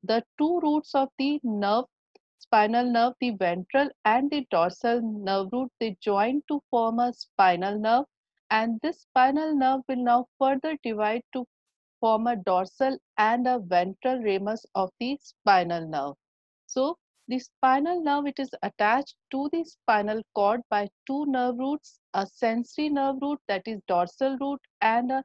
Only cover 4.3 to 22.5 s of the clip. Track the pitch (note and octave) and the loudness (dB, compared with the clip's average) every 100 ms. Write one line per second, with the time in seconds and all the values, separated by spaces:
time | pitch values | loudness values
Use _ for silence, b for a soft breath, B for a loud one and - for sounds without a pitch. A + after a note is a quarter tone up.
4.3 | D4 C4 F3 E3+ - A#3 A#3 A3+ G#3+ G3 | -4 -2 0 0 0 -2 0 -2 -6 -2
5.3 | G3 F#3+ B3 C4 _ A3+ F#3+ - G3 A3 | -2 -2 -4 -6 _ -6 -4 0 2 2
6.3 | C#4 - D4 _ A#3+ A3+ A#3 B3 A#3+ - | 0 -2 -6 _ 0 0 0 -2 -4 -14
7.3 | - F#3+ F3 F#3 G#3 G#3+ A#3+ C#4+ _ _ | 2 4 4 0 -2 2 2 0 _ _
8.3 | _ _ A3 A3+ A3+ D4+ E4+ _ - C4 | _ _ 0 0 -2 -4 -6 _ 2 4
9.3 | C#4 D#4 D4 C4 C4+ - B3+ A#3+ A#3+ B3 | 4 0 2 2 0 -2 -2 2 2 0
10.3 | _ C4+ C#4 D#4 D4+ B3 G#3+ G#3+ A3+ - | _ 0 0 -2 -4 -6 -2 -2 -2 -6
11.3 | C4 B3 _ _ _ _ _ A3+ A3 A3+ | -10 -10 _ _ _ _ _ 2 2 0
12.3 | A#3+ F#3 F#3 F#3+ _ C4 C#4 _ - G#3+ | -2 0 0 0 _ -2 -2 _ 0 2
13.3 | A#3+ B3 B3 F3+ F3+ F#3 F#3+ C4 B3+ A3 | 2 0 0 2 0 0 -2 -4 -2 0
14.3 | G3 G3 A3 - - F#3+ _ A#3+ C#4 - | -2 -2 -6 -8 -4 -4 _ -8 -8 -10
15.3 | _ - F#3+ E3+ E3+ E3 D#3 C#3+ C#3 _ | _ 2 4 4 -4 -4 -6 -6 -10 _
16.3 | _ _ _ _ - C4+ F4 _ _ - | _ _ _ _ -4 -2 -4 _ _ -8
17.3 | B3+ - _ C4 C4 D#4 F4+ D#4 C#4+ C#4+ | -8 -8 _ 2 2 0 -2 -2 -2 -2
18.3 | C4+ C4+ - G3+ - G#3 A#3+ C#4 - _ | -6 -10 -8 -10 -2 0 0 -2 -14 _
19.3 | C4+ D4 E4 D#4+ _ - G#3+ G#3 A3 G#3+ | -6 -4 -4 -6 _ 0 0 2 -4 -6
20.3 | - G3+ A#3 - G#3 G3+ _ - C#4 D4 | 0 2 0 -2 -4 -4 _ -8 -4 -2
21.3 | B3+ B3 A#3+ C4 D4 - _ _ - G3 | -2 -2 -2 -4 -4 -8 _ _ -6 -6
22.3 | _ A#3 | _ -2